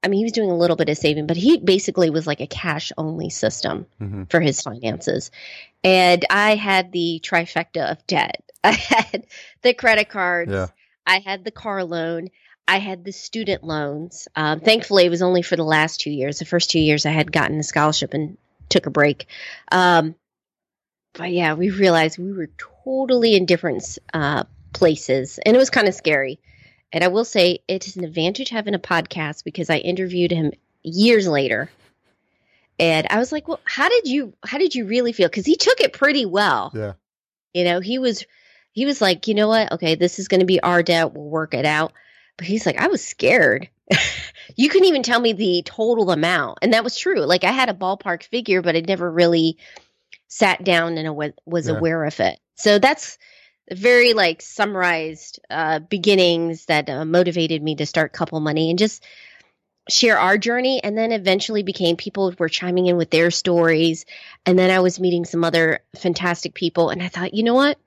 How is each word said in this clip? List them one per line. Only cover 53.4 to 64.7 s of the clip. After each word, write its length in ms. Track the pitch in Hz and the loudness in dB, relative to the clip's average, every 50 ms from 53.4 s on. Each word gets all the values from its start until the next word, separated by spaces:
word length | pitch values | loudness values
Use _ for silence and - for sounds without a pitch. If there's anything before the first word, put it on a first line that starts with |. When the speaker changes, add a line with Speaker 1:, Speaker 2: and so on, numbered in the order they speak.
| _ _ _ _ _ _ - | _ _ _ _ _ _ -14
Speaker 1:
very, 420 | 185 196 240 247 247 247 247 226 | 0 2 4 6 6 6 4 4
like, 260 | 220 190 170 160 _ | 4 2 0 0 _
summarized, 1000 | - - - - 208 208 202 190 180 175 170 160 160 160 160 156 - - - - _ _ | -10 -20 -4 -2 -2 -2 0 0 0 0 0 0 -4 -6 -10 -12 -18 -20 -20 -20 _ _
uh, 300 | - 151 160 156 160 156 | -4 -4 -2 -2 -2 -4
beginnings 840 | 156 - - 196 175 208 202 190 185 175 170 165 170 165 165 160 - | -4 -6 -6 -2 2 2 4 4 4 4 4 2 0 -2 -4 -6 -4
that, 220 | - 165 151 147 147 | -2 -2 -2 0 -2
uh, 160 | 139 131 160 | -6 -6 -4
motivated 560 | 160 165 175 180 175 165 175 165 156 165 156 | 0 2 2 2 2 0 -2 -2 -2 -2 -4
me 140 | 147 156 151 | -4 -4 -4
to 100 | 143 151 | -4 -6
start 260 | 147 - 165 156 143 - | -4 0 -2 -2 -2 -2
Couple 240 | - 170 - - 160 | -6 -6 -4 -4 -4
Money 300 | 151 156 151 156 160 160 | -4 -2 0 0 0 0
and 80 | 170 180 | 0 0
just 240 | 214 214 - - _ - - - - - - _ _ _ _ _ _ _ _ _ _ - | 0 -2 -2 -8 _ -20 -20 -20 -20 -20 -20 _ _ _ _ _ _ _ _ _ _ -4
share 280 | - - - 233 214 - | -2 2 2 4 4 4
our 200 | - 185 196 214 | 4 2 2 2
journey. 440 | 190 233 233 247 254 262 269 - - | 0 -2 -2 0 0 0 -2 -2 -2
And 140 | 208 208 | -4 -2
then 140 | 220 226 226 233 | -2 -2 -2 -2
eventually 520 | 214 185 190 185 196 - - 220 208 196 | -2 0 0 0 0 0 -2 -4 -4 -4
became, 320 | 180 196 - 185 170 170 | -4 -4 -2 0 0 0
people 360 | 170 - 208 - 196 196 185 180 _ | -2 -6 -10 -4 -2 -2 -2 0 _
were 100 | 175 160 | -4 -2
chiming 380 | - - 180 180 180 185 180 | -2 -4 -4 -2 0 2 2
in 100 | 180 175 | 2 2
with 140 | 175 165 - | 2 0 0
their 220 | - 160 165 175 170 | 2 2 2 2 0
stories. 720 | - - 185 175 170 170 165 165 156 165 165 160 165 - _ - - - - - _ _ | -2 -2 0 2 2 4 4 4 2 2 0 0 -2 -8 _ -20 -20 -20 -20 -20 _ _
And 100 | - 180 180 | 2 4 4
then 120 | 185 185 | 6 4